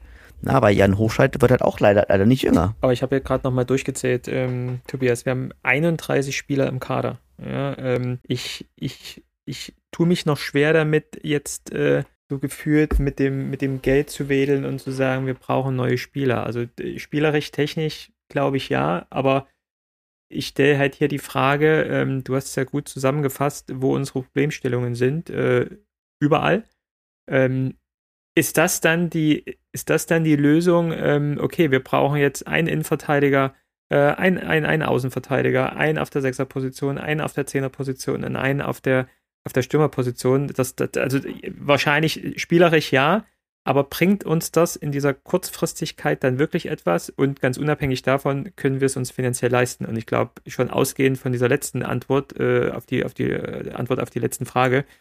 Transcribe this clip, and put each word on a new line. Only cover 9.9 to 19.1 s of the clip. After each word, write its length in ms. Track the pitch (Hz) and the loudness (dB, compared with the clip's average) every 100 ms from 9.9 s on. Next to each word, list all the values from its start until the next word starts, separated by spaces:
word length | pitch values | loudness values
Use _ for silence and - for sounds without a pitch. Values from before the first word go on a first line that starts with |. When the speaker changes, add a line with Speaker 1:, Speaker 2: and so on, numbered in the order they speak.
Speaker 2:
tue 140 | - 170 | -2 2
mich 200 | 180 160 | 2 0
noch 100 | 143 | -2
schwer 380 | - 143 147 | -2 0 2
damit, 480 | 160 151 151 - - | 2 2 0 -2 -12
jetzt, 480 | 151 143 - - - | -4 -4 -4 -12 -8
äh, 320 | - 143 143 143 _ - | -2 0 0 -2 _ -10
so 120 | 139 | -6
gefühlt 600 | 139 - 151 151 151 - | -6 -6 0 2 4 2
mit 200 | 139 135 | 0 0
dem, 320 | 135 135 139 | 0 0 -6
mit 100 | 135 | -4
dem 200 | 135 131 | -4 -2
Geld 280 | 131 135 151 | 2 2 0
zu 180 | - 143 | -6 -2
wedeln 380 | 139 139 139 135 | 0 2 0 -2
und 140 | 135 | -6
zu 120 | - | -8
sagen, 360 | 131 131 131 131 | -2 0 0 -4
wir 60 | |
brauchen 440 | 127 - 131 135 127 | -6 -2 -2 0 -2
neue 200 | 127 123 | 0 -2
Spieler. 480 | - 139 135 113 104 | -4 -4 0 0 -2
Also, 200 | 120 123 - | -6 -8 -8
äh, 220 | 120 113 | -10 -10
spielerisch, 520 | - 147 156 151 - | -6 0 2 0 -2
technisch, 600 | - 147 - 156 - - _ _ | -4 -4 -2 -6 -6 -18 _ _
glaube 300 | 143 139 135 | -2 0 -2
ich, 100 | - | -2
ja, 400 | 131 147 170 - | 0 0 -2 -6